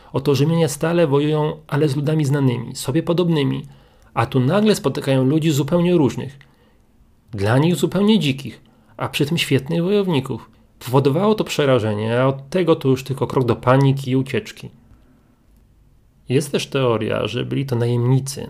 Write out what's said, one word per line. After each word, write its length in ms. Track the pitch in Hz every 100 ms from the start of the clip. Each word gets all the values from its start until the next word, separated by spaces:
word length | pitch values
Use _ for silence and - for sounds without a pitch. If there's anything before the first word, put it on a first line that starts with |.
| -
oto 220 | 135 139 135
Rzymianie 340 | 147 165 160
stale 380 | 143 160 170 160
wojują, 500 | 143 147 151 151 156 -
ale 220 | 143 151
z 60 | 135
ludami 300 | 147 156 139
znanymi, 500 | 143 135 120 120 135
sobie 280 | - 147
podobnymi, 640 | 165 165 175 160 135 139 - - _ _ _
a 120 | - 117
tu 140 | 131
nagle 360 | 127 190 214 196
spotykają 500 | 143 127 139 135 131
ludzi 260 | 156 156
zupełnie 440 | 139 139 175 175 175
różnych, 440 | 131 - 135 - - _ _ _ _ _ _ _ _
dla 260 | 104 101 127
nich 180 | 160 160
zupełnie 440 | 175 180 202 220
dzikich, 420 | 151 - - - _ _ _ -
a 120 | 127
przy 160 | - 147
tym 120 | 170
świetnych 460 | - 135 - 170
wojowników. 680 | 170 208 190 147 139 117 - _ _ - -
Powodowało 500 | 131 135 143 208 214
to 80 |
przerażenie, 760 | 180 - 143 127 107 104 110 120
a 60 | 131
od 220 | 135 -
tego 260 | 185 170 160
to 140 | 135
już 140 | 131
tylko 240 | - 131 117
krok 180 | 143 120
do 100 | 113
paniki 560 | - 131 139 135 135
i 40 | 131
ucieczki. 540 | 131 117 - - 123 - - - _ _ _ _ _ _ _ _ _ _ _ _ -
Jest 220 | 131 -
też 160 | 202 -
teoria, 600 | 139 127 107 110 107 -
że 180 | 123 123
byli 200 | 127 139
to 100 | 117
najemnicy 720 | 120 120 120 135 135 - -